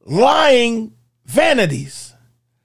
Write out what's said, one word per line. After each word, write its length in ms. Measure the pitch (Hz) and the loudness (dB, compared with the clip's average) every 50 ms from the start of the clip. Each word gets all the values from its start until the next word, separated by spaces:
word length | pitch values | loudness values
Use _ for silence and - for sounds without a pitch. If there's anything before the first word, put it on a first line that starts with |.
| _ | _
lying 920 | - 139 185 240 277 302 320 311 294 262 247 240 233 233 226 220 214 - _ _ _ _ _ _ | -4 -2 0 2 2 2 2 2 4 4 2 2 0 -2 -6 -8 -10 -14 _ _ _ _ _ _
vanities 880 | - 127 247 311 330 294 247 196 156 139 127 139 139 - - - - _ _ _ _ _ _ _ _ _ _ _ | -6 -2 0 0 2 2 0 0 -2 -4 -6 -10 -12 -16 -20 -20 -20 _ _ _ _ _ _ _ _ _ _ _